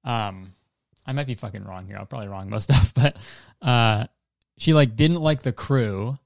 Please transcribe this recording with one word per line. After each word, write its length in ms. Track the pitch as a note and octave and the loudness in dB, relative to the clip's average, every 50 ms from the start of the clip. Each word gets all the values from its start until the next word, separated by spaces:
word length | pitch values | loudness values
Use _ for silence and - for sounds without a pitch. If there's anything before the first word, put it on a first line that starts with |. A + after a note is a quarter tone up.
| _ | _
um, 500 | C3+ A#2+ A2+ G#2+ G2+ F#2+ F#2+ F#2+ F#2+ F2+ _ _ _ _ _ _ _ _ _ _ | -4 -4 -4 -4 -6 -8 -12 -18 -20 -20 _ _ _ _ _ _ _ _ _ _
I 60 | - C3 | -6 -6
might 120 | C#3 D3 | -6 -4
be 100 | C3 A#2+ | -6 -8
fucking 280 | - - G#2+ F#2+ G#2 G2 | -10 -10 -12 -12 -14 -14
wrong 240 | G2 F#2 F#2 F#2 | -14 -14 -14 -14
here. 80 | F#2+ G2+ | -14 -14
I'm 80 | G2+ G2+ | -14 -14
probably 220 | - C3+ B2 G#2 | -12 -12 -12 -10
wrong 220 | G2 G2 F#2+ F#2+ G2 | -10 -10 -12 -10 -6
about 140 | G#2+ A2 - | -6 -6 0
<laughs> 60 | - | 4
stuff, 240 | C#3 - - - - | 4 4 4 4 2
but, 240 | - B2 - - - - - - - - _ _ _ | 2 2 2 0 -2 -20 -20 -20 -20 -20 _ _ _
uh, 440 | - C#3+ B2 A#2+ A#2 A2+ G#2+ G#2 - - _ _ _ _ _ _ _ _ _ _ | 0 2 4 4 4 4 2 0 -2 -6 _ _ _ _ _ _ _ _ _ _
she, 140 | - D#3+ D#3+ | 2 4 6
like, 220 | D3+ C#3+ A#2+ A2 | 6 4 4 4
didn't 260 | A2+ D3 D#3+ F3 E3+ | 2 2 2 4 2
like 200 | D#3 D#3 D3+ C3+ | 0 0 0 0
the 120 | - C3 - | -2 -6 -6
crew. 640 | - - - C#3 C3 A#2 G#2+ G2 F#2+ G#2 A#2+ C#3 - _ | -6 -2 0 0 2 2 0 -2 -4 -4 -6 -6 -10 _